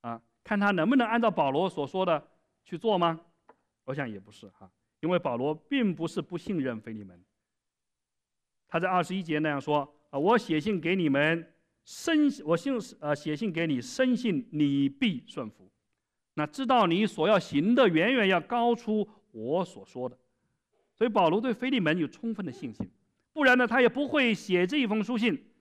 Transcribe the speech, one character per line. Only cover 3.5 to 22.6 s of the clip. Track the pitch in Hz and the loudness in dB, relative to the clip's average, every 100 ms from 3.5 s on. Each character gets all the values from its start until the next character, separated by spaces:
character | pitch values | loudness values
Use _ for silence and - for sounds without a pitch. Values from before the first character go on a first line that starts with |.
| _ _ _ | _ _ _
我 | - | -10
想 | 139 131 | -6 -6
也 | 101 | -10
不 | 98 | -16
是 | - 101 | -20 -20
哈， | _ 95 _ _ _ | _ -20 _ _ _
因 | 160 | -2
为 | 180 | -2
保 | 151 120 | -2 -2
罗 | 135 | -2
并 | 156 _ 277 220 | -4 _ 0 0
不 | 160 160 | -2 -4
是 | - | -6
不 | - 175 | -6 -10
信 | - 185 | -4 -4
任 | 131 113 | -4 -6
腓 | 110 | -10
利 | 110 | -14
门。 | 98 87 _ _ _ _ _ _ _ _ _ _ _ _ _ _ _ | -14 -20 _ _ _ _ _ _ _ _ _ _ _ _ _ _ _
他 | 170 | -4
在 | 185 | 0
二 | 185 | 0
十 | 170 | 0
一 | 185 | -4
节 | 165 151 | -2 -2
那 | 156 | 0
样 | 143 | -2
说 | 139 147 143 _ _ | 0 -2 -2 _ _
：“啊， | 139 | -2
我 | 160 233 | 2 2
写 | 226 156 | 2 -2
信 | 156 196 | 0 -2
给 | 156 190 | -2 0
你 | 160 | 2
们， | 139 151 170 165 _ _ _ | 2 2 0 -6 _ _ _
深， | - - - 320 294 - | -20 -8 0 2 2 0
我 | 151 165 | -2 -2
信， | 277 247 175 - | -2 -6 -6 -10
呃， | 147 | -4
写 | 147 156 151 | -4 -4 -4
信 | 226 | -4
给 | 165 165 | -2 -2
你， | 131 | -2
深 | 117 - 262 240 | -4 -2 0 2
信 | 233 156 - | 0 -2 -4
你 | 151 147 139 139 | 0 0 2 0
必 | 139 214 143 - | 0 -2 -2 -8
顺 | - 110 | -12 -12
服。 | _ 95 _ _ _ _ _ _ | _ -20 _ _ _ _ _ _
那 | - | -6
知 | 151 - 254 | -6 -4 2
道 | 254 190 | 4 4
你 | 165 220 | 4 0
所 | - 165 | 0 2
要 | 214 | 2
行 | - 143 180 | 2 0 2
的 | 240 226 | 4 4
远 | 160 196 | 4 2
远 | 262 196 | 2 2
要 | 180 | 2
高 | - 240 240 | 0 0 0
出 | 233 220 214 208 - _ | 0 -2 -2 -4 -10 _
我 | 113 113 170 | -12 -4 -2
所 | 175 - - | -2 -10 -16
说 | 127 123 | -10 -10
的。” | 120 _ _ _ _ _ _ _ _ | -10 _ _ _ _ _ _ _ _
所 | 233 | 0
以 | |
保 | 208 170 | 4 4
罗 | 190 | 2
对 | 254 | 0
腓 | 220 254 | -2 -2
利 | 269 | 0
门 | 160 175 | 2 0
有 | 147 | -2
充 | - 233 | -4 -8
分 | 214 | -6
的 | 180 | -8
信 | 117 | -10